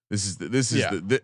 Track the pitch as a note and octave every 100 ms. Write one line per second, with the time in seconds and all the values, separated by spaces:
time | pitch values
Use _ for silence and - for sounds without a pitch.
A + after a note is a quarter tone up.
0 | _ G#2 G2 F2+ E2+ B2 B2 A#2+ G#2 G2
1 | F#2 C3